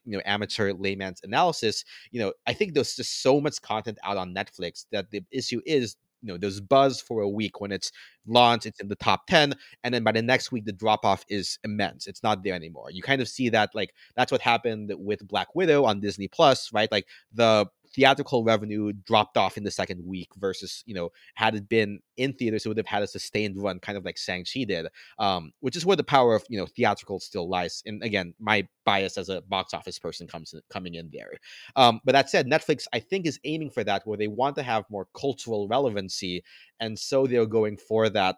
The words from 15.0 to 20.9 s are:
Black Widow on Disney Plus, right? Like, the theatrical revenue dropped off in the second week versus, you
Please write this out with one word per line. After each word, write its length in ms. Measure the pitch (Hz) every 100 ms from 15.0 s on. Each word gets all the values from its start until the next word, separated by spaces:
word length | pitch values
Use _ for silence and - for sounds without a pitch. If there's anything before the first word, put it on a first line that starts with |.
| 98 104 98
Black 280 | 101 92 165
Widow 280 | 185 143
on 160 | 123 101
Disney 280 | 101 95 98
Plus, 440 | - 151 127 -
right? 200 | 110 110
Like, 160 | 104 - - _
the 320 | 110 113 107 98 _ _
theatrical 520 | - 135 139 139 123 113
revenue 480 | 110 107 107 104
dropped 420 | 104 95 110 107 117
off 220 | 95 -
in 80 | 101
the 60 |
second 340 | - 92 90 87
week 240 | 92 87 98
versus, 440 | 95 92 95 -
you 80 | -